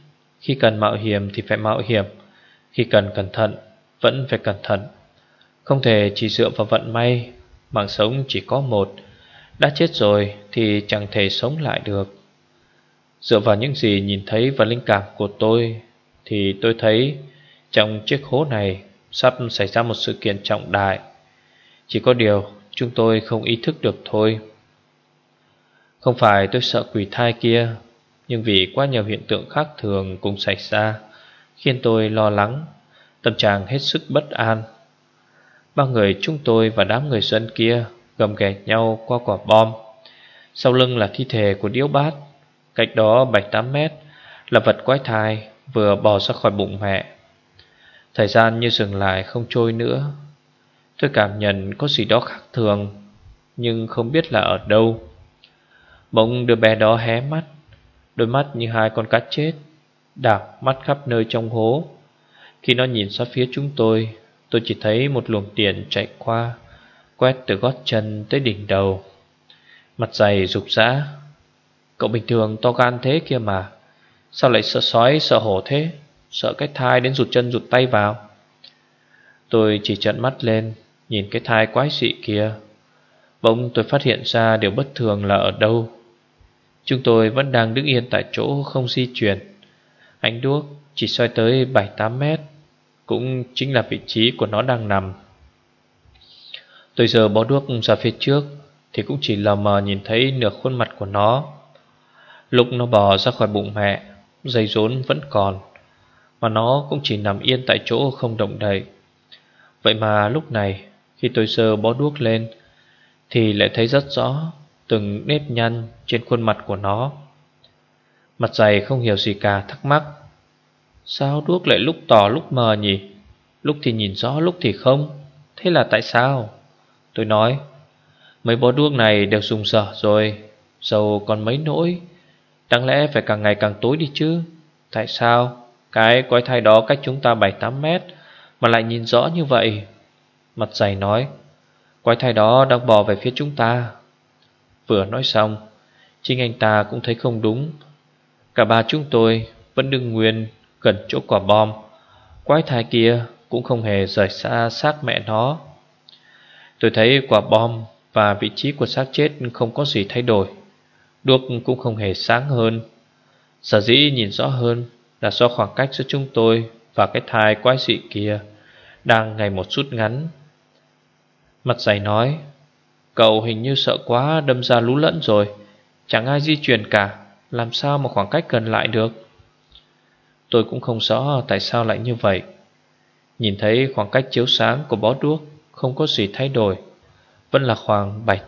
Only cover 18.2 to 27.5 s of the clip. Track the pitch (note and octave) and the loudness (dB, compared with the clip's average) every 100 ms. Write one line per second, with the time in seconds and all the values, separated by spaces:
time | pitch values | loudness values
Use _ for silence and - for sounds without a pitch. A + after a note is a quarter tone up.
18.2 | - B2+ D3+ A2 G2+ F#2+ - _ _ - | -2 -2 0 -2 -2 -4 -12 _ _ 0
19.2 | B2+ - A#2 - G2+ A2+ A#2 G#2 - - | 0 0 -8 -4 -2 0 -2 -4 -6 -4
20.2 | A2 G2 - G#2 E2 G2 G2 F#2+ - _ | -4 -4 -4 -4 -2 -2 0 -2 -8 _
21.2 | _ _ _ _ _ _ _ A2 B2+ B2 | _ _ _ _ _ _ _ 0 2 4
22.2 | A2 G2+ G2 - _ - A#2+ B2 A2+ A2 | 4 2 -2 -16 _ -8 -6 0 2 2
23.2 | G#2+ A2+ A2 A2+ - D#3 A2+ F#2+ - G#2+ | 0 -4 -2 -2 -4 -2 -4 -4 -4 0
24.2 | A2 A2 - _ _ _ _ _ _ _ | 2 0 -10 _ _ _ _ _ _ _
25.2 | _ _ _ _ _ _ _ _ C3 B2 | _ _ _ _ _ _ _ _ -2 2
26.2 | A2+ G2+ G2 B2 - A#2+ A2+ A2+ G2 - | 4 4 4 0 -2 -2 -2 -4 -4 -2
27.2 | A#2+ A#2 A#2+ | -2 0 2